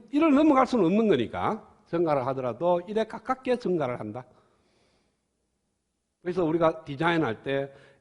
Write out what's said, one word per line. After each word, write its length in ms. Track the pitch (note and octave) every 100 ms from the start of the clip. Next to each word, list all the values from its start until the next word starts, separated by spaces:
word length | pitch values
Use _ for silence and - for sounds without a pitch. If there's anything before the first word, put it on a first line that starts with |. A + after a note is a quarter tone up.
| -
일을 220 | C#4+ E4
넘어갈 340 | C4+ D#4 C4+ B3+
수는 180 | B3 E3
없는 220 | G3+ A3
거니까 600 | C#3 G#2+ F2+ G#2+ G#3 - _ _
증가를 380 | E3+ E3 C#3+ B2
하더라도 540 | C3 B2+ A2 E3+ F3 F3
일에 160 | G#3+
가깝게 540 | G#3+ A3+ - C4 C4 B3
증가를 420 | F#3 F3 C3 A#2+
한다. 260 | G#2+ B2 - _ _ _ _ _ _ _ _ _ _ _ _ _ _ _ _ _ _ _
그래서 220 | F3 F3+
우리가 400 | D#3+ E3 D#3+ D#3+
디자인할 600 | - C3+ E3 E3 C#3 G#2+
때 280 | C#3 C#3 C#3 - - _